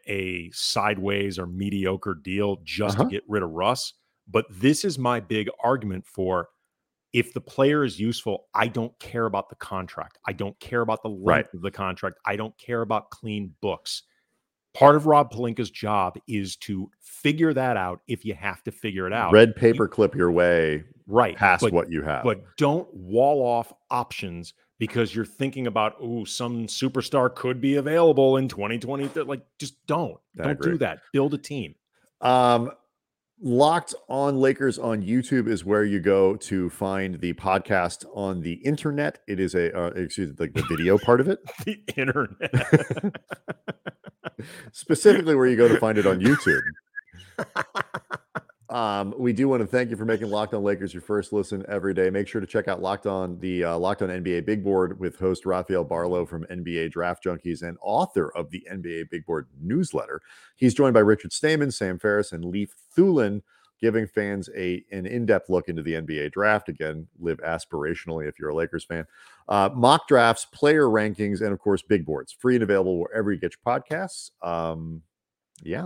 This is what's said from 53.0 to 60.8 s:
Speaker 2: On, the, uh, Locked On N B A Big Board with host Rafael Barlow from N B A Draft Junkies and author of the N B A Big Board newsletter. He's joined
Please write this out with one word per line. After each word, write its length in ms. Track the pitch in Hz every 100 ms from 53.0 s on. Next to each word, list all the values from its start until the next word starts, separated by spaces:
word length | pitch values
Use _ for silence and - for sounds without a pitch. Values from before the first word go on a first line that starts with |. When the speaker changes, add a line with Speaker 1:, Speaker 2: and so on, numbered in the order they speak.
| 104
Speaker 2:
On, 340 | 95 92 87
the, 240 | 92 90
uh, 140 | 85 85
Locked 240 | 92 101
On 80 | 95
N 140 | 92
B 100 | 90
A 80 | 87
Big 220 | 85 107
Board 360 | 98 95 90 95
with 200 | 90 -
host 260 | 95 90 95
Rafael 380 | 90 90 92
Barlow 420 | 76 85 87 90 85
from 220 | 82 82
N 140 | 90
B 160 | 85 85
A 100 | 80
Draft 340 | 85 87 87
Junkies 380 | 92 85 87 80
and 160 | 87 87
author 560 | 101 117 185 98 80 -
of 140 | 76
the 180 | 90 82
N 140 | 95
B 200 | 85 82
A 20 | 78
Big 180 | 87
Board 240 | 78 80 64 67
newsletter. 580 | 82 139 185 71 53 67 - - - _
He's 180 | 127
joined 220 | -